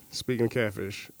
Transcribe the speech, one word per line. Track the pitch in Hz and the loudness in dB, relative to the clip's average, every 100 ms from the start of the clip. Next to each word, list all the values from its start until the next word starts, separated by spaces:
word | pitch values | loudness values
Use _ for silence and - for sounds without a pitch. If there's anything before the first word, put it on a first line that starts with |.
| - | -12
speaking | - - 120 117 | -6 0 2 4
of | |
catfish, | 127 110 98 98 - - - | 4 0 0 -6 -6 -12 -16